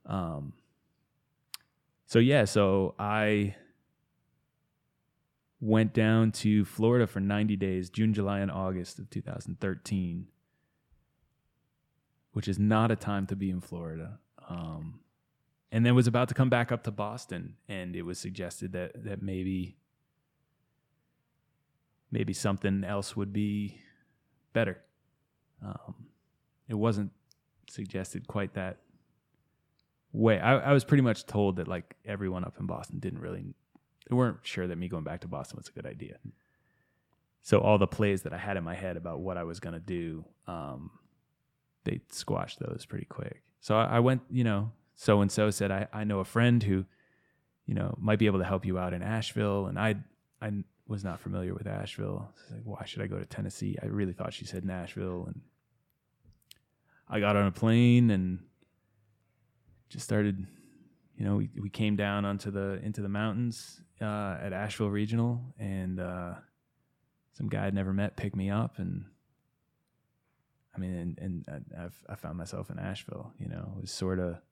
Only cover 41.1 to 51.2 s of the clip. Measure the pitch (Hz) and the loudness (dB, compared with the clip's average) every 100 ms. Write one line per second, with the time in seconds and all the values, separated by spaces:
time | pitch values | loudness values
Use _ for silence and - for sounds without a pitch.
41.1 | _ _ _ _ _ _ _ - - _ | _ _ _ _ _ _ _ -6 -6 _
42.1 | - - - - - - - - - - | -12 -4 -4 -4 -8 -8 -8 -8 -10 -10
43.1 | - - - _ _ - 107 113 117 120 | -12 -12 -14 _ _ 0 4 4 4 4
44.1 | 131 - 127 117 101 107 - _ _ - | 2 0 0 2 2 -2 -8 _ _ 4
45.1 | 104 101 - 107 101 101 95 107 107 107 | 6 6 4 2 2 0 0 -4 -4 -2
46.1 | 101 95 117 120 120 104 95 95 _ _ | -2 0 4 6 6 4 2 0 _ _
47.1 | _ _ _ _ _ - - 95 87 107 | _ _ _ _ _ -4 -2 -2 -2 2
48.1 | 107 107 95 87 95 92 90 90 90 95 | 6 6 4 2 0 0 -2 -2 -4 -2
49.1 | 110 110 110 104 101 95 92 110 104 - | -4 -2 -2 0 0 -2 0 0 0 -6
50.1 | _ _ _ 110 101 92 _ - 104 95 | _ _ _ -6 -6 -8 _ -8 -6 -4
51.1 | 82 | -6